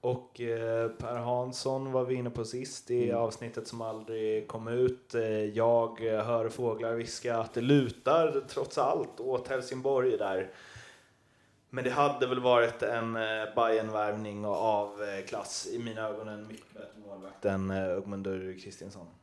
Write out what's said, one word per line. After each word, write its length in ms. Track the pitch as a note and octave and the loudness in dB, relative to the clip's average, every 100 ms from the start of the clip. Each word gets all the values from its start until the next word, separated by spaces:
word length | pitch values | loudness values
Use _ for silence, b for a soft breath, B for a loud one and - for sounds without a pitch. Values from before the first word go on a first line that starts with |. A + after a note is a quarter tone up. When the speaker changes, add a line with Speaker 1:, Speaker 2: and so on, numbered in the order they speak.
Speaker 1:
Och, 400 | B2 B2 - - | -2 -4 -6 -8
eh, 480 | A#2+ A#2 A2+ A2+ A2+ | -4 -2 0 0 0
Per 260 | - A#2 A#2+ | -4 -6 -4
Hansson 760 | A#2+ B2 B2+ B2+ C3+ C3+ C3+ | 0 0 -2 -4 -2 -2 0
var 120 | C3 B2+ | 0 2
vi 100 | C3 | 0
inne 140 | B2 | -2
på 160 | A#2+ A2 | -4 -6
sist 460 | B2 C3 - - | -6 -8 -12 -2
i 180 | B2 B2 | 2 2
Speaker 2:
Mm. 120 | A#2 | 2
Speaker 1:
avsnittet 460 | A2+ - A#2 - - | 0 -2 -8 -8 -10
som 140 | A#2 | -8
aldrig 680 | A2+ A2 A2 A2+ A2 G#2+ G#2+ | -8 -8 -6 -2 0 0 -2
kom 200 | A2+ A2 | -8 -2
ut. 480 | A#2+ B2+ B2+ _ A#2+ | 2 2 2 _ -2
Eh, 80 | A2 G#2+ G#2+ | 0 0 0
jag, 640 | G#2+ A#2 A#2 A2+ A2+ A2+ | 4 6 6 4 -2 0
eh, 160 | G#2+ | 0
hör 260 | A2+ A#2 A2+ | 2 2 0
fåglar 440 | A2 A#2+ A2 A#2 | 0 -2 0 -2
viska 440 | A#2 A#2 - B2 A2+ | -2 -4 -6 -2 -2
att 160 | A2 | 0
det 80 | A#2+ | 0
lutar 840 | B2 C#3+ A#2+ - - D#3+ D#3+ C3+ - | 6 6 6 0 4 4 4 2 -2
trots 280 | - - - | -6 -2 0
allt 420 | A#2+ - - - | 2 2 -2 -6
åt 280 | B2+ B2 B2 | -2 -2 0
Helsingborg 720 | C3 B2 C3 C3+ C3+ B2+ G#2+ | -4 -4 -4 2 4 4 2
där. 320 | G2+ F#2+ F#2+ B B B B B B B B B B B _ | 0 -2 -4 B B B B B B B B B B B _
Men 140 | B2+ | -4
det 60 | B2+ | 0
hade 380 | B2+ C#3+ C#3+ B2+ | 4 4 4 0
väl 120 | B2+ | 4
varit 440 | B2 A#2+ A#2 - | 6 6 6 2
en, 320 | A2 A#2 A2+ A2+ | -2 0 -2 -2
eh, 60 | A2 A2 G#2+ - | -2 -2 -2 2
Bayern-värvning 920 | A2+ A2 A2 G#2+ G#2 G#2+ G#2+ G2+ G#2 | 4 4 2 0 0 -2 -6 -4 -2
av, 580 | F#2 A2 G#2 G#2 G2+ | 2 2 2 0 -4
eh, 220 | G#2 G2 F#2+ | -6 -6 -6
klass 420 | A2 F#2 - - | -8 -6 -8 -6
i 80 | A#2+ | -6
mina 300 | A#2 A2 A2 | -6 -4 -6
ögon 180 | G#2+ G#2+ | -6 -8
en 200 | G#2+ G#2+ | -10 -12
mycket 260 | A2+ - | -16 -18
bättre 260 | G#2+ F2 G#2+ G#2 | -20 -20 -18 -16
målvakt 380 | G2 F#2+ - G2+ | -16 -16 -2 0
än, 260 | G2 F#2+ | 2 0
eh, 120 | F#2+ | 0
Ögmundur 760 | F#2+ F#2 G2 G2 G2 F#2 F#2 F#2 | 0 -2 -4 -6 -4 -4 -6 -10
Kristinsson. 480 | G2+ - F#2 G2 E2+ F2 | -14 -14 -16 -14 -18 -20